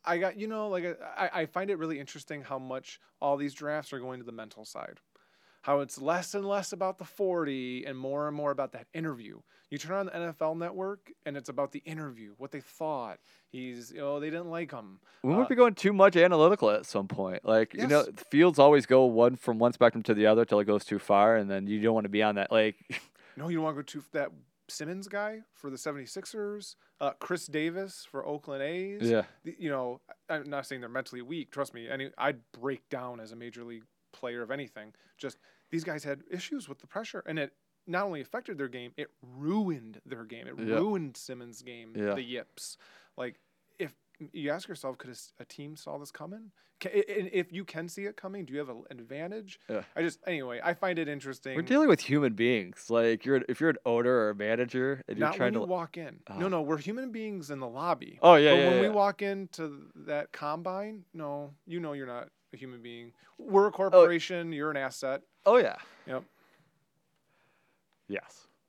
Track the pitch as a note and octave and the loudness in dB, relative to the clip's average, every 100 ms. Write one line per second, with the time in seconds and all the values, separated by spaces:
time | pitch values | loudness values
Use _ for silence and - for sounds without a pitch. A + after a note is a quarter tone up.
0 | - E3+ F#3+ G3+ G#3+ A3 G#3+ F#3 F3 D#3+ | 0 0 0 -4 -8 -6 -4 -4 -4 -8
1 | - - F#3 F#3 D#3 F3+ G3 F3+ D#3+ D3 | -12 -4 -4 -2 -4 -4 -4 -4 -4 -6
2 | C#3 D3+ - D3 C3 C3+ C3 C3 - - | -10 -16 -12 -12 -8 -8 -8 -10 -12 -20
3 | _ _ C#3+ C#3+ C#3+ C3+ D3 D3+ D3 C3+ | _ _ 0 0 -2 -6 -6 -6 -6 -10
4 | B2+ B2+ A#2+ A2+ G#2+ G#2+ A2 - - - | -10 -10 -12 -14 -14 -16 -16 -14 -14 -16
5 | _ _ _ _ _ _ - C#3+ C3+ - | _ _ _ _ _ _ 0 0 0 -4
6 | C3+ F3 F3 G3+ G3 G3+ F#3 F#3 F#3+ F#3+ | -2 -2 -2 -6 -2 -4 -4 -4 -6 -6
7 | F3 - G3 F3 D3+ C3+ B2+ B2+ C#3 C3 | -16 -4 -2 0 -2 -4 -6 -8 -10 -8
8 | C3+ C#3+ D3 D3 D3 C#3 C3 A#2+ A2+ E3 | -6 -4 -4 -2 -2 -2 -4 -8 -12 -8
9 | D#3+ B2 G#2+ G#2 _ _ _ D3 D3+ G3 | -6 -8 -14 -20 _ _ _ -12 -6 -4
10 | F#3+ E3+ E3+ D#3 D#3 E3 E3+ F#3+ F#3+ G3+ | -4 -6 -8 -4 -4 -2 -6 -6 -8 -8
11 | - - D3+ C#3+ C3 C3 C#3 D3+ D#3+ D#3+ | -16 -14 -10 -10 -8 -4 -4 -6 -12 -10
12 | D3 A#2 G#2 G#2 C3+ D3 - - D#3+ C#3+ | -10 -12 -18 -16 -14 -14 -16 -8 -6 -4
13 | A2+ - _ _ _ B2+ B2+ A#2+ A#2 - | -6 -12 _ _ _ -12 -12 -12 -14 -8
14 | C#3+ C#3+ D3+ E3 F3 E3 D#3+ B2+ G#2 F#2+ | -6 -4 -6 -8 -8 -8 -8 -10 -14 -20
15 | _ _ B2+ F#3+ B3+ B3 A#3+ G3 G3 G3+ | _ _ 0 2 4 4 2 2 0 8
16 | G3 F3 F3+ E3 E3 G3+ A2 G#2 - G#2 | 8 8 6 8 6 6 2 2 -2 -4
17 | G2 - F#2+ F#2 - A2 A2 - B3+ E3 | -4 -4 -4 -4 4 4 4 0 4 4
18 | - - - C#3+ F3+ D3 C#3+ D3 - C3 | 4 -4 2 6 8 10 10 10 8 8
19 | B2+ A2+ A#2+ B2+ - A2 A#2+ - A#2+ A#2 | 8 6 4 4 -2 2 2 6 4 6
20 | A2 G#2+ G#2+ A2 A#2 G#2 G#2 G#2 - G2+ | 0 6 6 6 6 4 4 2 0 -4
21 | - G2+ G#2+ A2+ G2 G2 G2 G#2+ A2 A2+ | 4 6 6 4 2 -4 -2 0 2 2
22 | G#2 G#2 G#2+ G2+ G2 A2+ A2 - - - | 0 2 2 2 2 4 4 -2 -14 -14
23 | - _ - - D#3+ E3 D#3 D3 C#3 D3+ | -14 _ -20 -10 -6 -2 -2 -4 -10 -14
24 | - D3+ C3+ G#2 B2 _ - - D3+ F#3+ | -8 -6 -6 -8 _ _ -16 -10 -8 -10
25 | G3 G3+ G#3 A3 A3 _ C#3+ C3 D#3 C#3+ | -8 -6 -6 -10 -18 _ -12 -8 -8 -8
26 | B2 F#3+ - A3 G#3 G#3 F#3+ - _ _ | -10 -12 -12 -10 -8 -10 -14 -20 _ _
27 | C#3+ - - F3+ - D3+ D#3+ F3 G3 - | -6 -6 -8 -8 -4 -4 -4 -6 -10 -12
28 | - C#3 C#3 D3 D3+ C#3 C#3+ F3 G3 G3+ | -12 -10 -8 -10 -10 -8 -6 -6 -8 -4
29 | A#2 A2+ - _ D#3+ - D#3 C#3 B2 B2 | 0 0 -2 _ -18 -10 -6 -4 -6 -10
30 | _ - - D#3 C#3+ C#3+ C3 C3 A#2+ B2+ | _ -20 -8 -8 -6 -10 -8 -12 -8 -8
31 | B2+ B2 A#2+ E3 B2+ - C#3 A#2+ A#2 C3+ | -8 -14 -10 -10 -10 -8 -8 -10 -10 -10
32 | C3+ - B2 A#2+ _ - C3+ C3 _ C3+ | -10 -4 -4 -4 _ -8 -8 -8 _ -10
33 | B2 A#2+ A2 A2+ A#2+ A#2+ A#2 A#2 _ _ | -8 -12 -16 -16 -16 -16 -16 -16 _ _
34 | _ - B2 A#2+ A#2 C#3 B2+ - G#2+ _ | _ -12 -8 -8 -6 -8 -8 -16 -20 _
35 | _ _ C#3 - _ _ _ E3 E3 D3+ | _ _ -12 -12 _ _ _ -6 -6 -8
36 | D3 C#3+ - F3+ - C#4+ E3+ C#3 - G3 | -8 -10 -8 -12 -8 -10 -10 -20 -12 -10
37 | A3 G#3+ - D#3 C#3 _ _ _ - F3 | -10 -12 -8 -6 -6 _ _ _ -6 -4
38 | G3+ D#3 C3 A#3 - E3 C3+ B2 A#2+ - | -4 -6 -8 -10 -10 -8 -8 -8 -14 -12
39 | D3 _ B2+ B2+ D3 G#3 G3 C#3+ A2+ A2 | -14 _ -20 -8 -2 0 0 -4 -10 -20
40 | - A#2+ A2 A#2 B2 C3+ A2 A#2 G3+ G3 | -16 -14 -14 -16 -14 -8 -2 0 0 -2
41 | D3 A#2 - B2+ A#2+ A2+ B2+ A#2+ A2+ A2+ | -4 -10 -14 -14 -14 -18 -18 -18 -12 -4
42 | G#2 G2+ B2 B2 - - - - - - | -2 -2 -6 -10 -12 -16 -16 -16 -20 -20
43 | _ - B2+ - _ _ _ - D#3 _ | _ -12 -12 -12 _ _ _ -12 -12 _
44 | _ _ D3 E3+ C#3+ D#3 - E3 C3+ B2 | _ _ -16 -8 -6 -6 -8 -10 -10 -10
45 | B2+ A#2+ - _ A#2 - C#3+ D#3 D3+ D3 | -16 -18 -20 _ -20 -16 -16 -16 -14 -14
46 | C#3+ - D#3+ G#3+ A3+ _ _ _ F#3 G3+ | -14 -16 -16 -16 -20 _ _ _ -2 0
47 | G3+ G3+ F#3 F#3+ F3 F3+ F#3 E3 E3+ G3 | 0 -4 -2 -2 -4 -8 -10 -10 -10 -10
48 | G3 G#3 F#3+ G3+ C#3+ C#3 D3 A#2 - B2 | -10 -10 -12 -12 -8 -8 -8 -12 -14 -18
49 | A#2 C#3 E3+ G#3+ F#3+ - - G#2+ - - | -14 -10 -10 -12 -14 -20 -8 -8 -6 -4
50 | E3 - - E3 B2+ A#2+ E3 F3 F#3+ E3+ | -4 -4 -8 -6 -6 -4 -4 -2 -2 -2
51 | D3+ C#3+ C3+ B2+ C3+ C3 F3 C4+ D#4 E3+ | -4 -6 -10 -12 -8 -6 2 4 6 4
52 | - D3 C3+ G#2 A#2 A#2 F2+ - - A#2 | 4 2 2 4 2 2 -2 -14 0 4
53 | A#2 A2+ B2+ C3+ B2 B2+ D#3+ - B2 A#2 | 4 2 2 2 2 0 0 2 0 2
54 | A#2+ B2+ G#2+ G#2 G#2 A#2 B2 B2+ C3 C3+ | 4 4 2 0 0 0 0 0 -2 -4
55 | - G#2 D3+ - B2 A#2 F3+ F3+ E3 F3 | -6 0 0 2 0 0 -2 -4 -6 -12
56 | D3+ - - G2 F#3 F3 D3 D#3 F3 A#3 | -14 -16 -14 -4 -2 0 -2 -4 -4 -8
57 | C4 A3 A3 G3 C#3+ F#3 - B2+ E3+ D#3+ | -8 -8 -8 -10 -10 -10 -10 -6 -2 -2
58 | - - E3+ D#3+ D3 C#3 C3+ - G#3 G#3+ | -4 8 12 12 12 8 6 6 4 4
59 | G3+ G3 G3+ G3 F#3 - D#3+ C#3+ D3 D#3+ | 2 0 -4 -4 -8 -10 -10 -10 -20 -18
60 | D3+ D3 D3 - D3 D#3 F3 F#3+ G#3 G#3+ | -6 -6 -6 -8 -6 -6 -6 -6 -8 -12
61 | F3 E3 D3 C#3+ C#3+ D3 - E3+ D#3+ C#3+ | -16 -10 -8 -8 -10 -18 -12 -8 -8 -8
62 | B2+ A#2+ - _ _ B2 C3 B2 A#2+ A#2+ | -10 -12 -14 _ _ -18 -16 -16 -16 -16
63 | A#2+ _ _ - B3 G3 G3+ - F#3+ F3+ | -18 _ _ -18 4 6 6 2 8 10
64 | E3+ E3+ - F3+ E3+ D3+ D3+ C#3+ C3+ - | 10 8 -2 -6 -4 -4 -4 -4 -6 -6
65 | C3+ C#3 _ _ G3 A#3+ D#3+ - - - | -6 -6 _ _ 6 6 4 -2 -16 -20
66 | - B2+ - _ _ _ _ _ _ _ | -10 -10 -10 _ _ _ _ _ _ _
67 | _ _ _ _ _ _ _ _ _ _ | _ _ _ _ _ _ _ _ _ _
68 | - G2 - - _ _ | -10 -10 -10 -20 _ _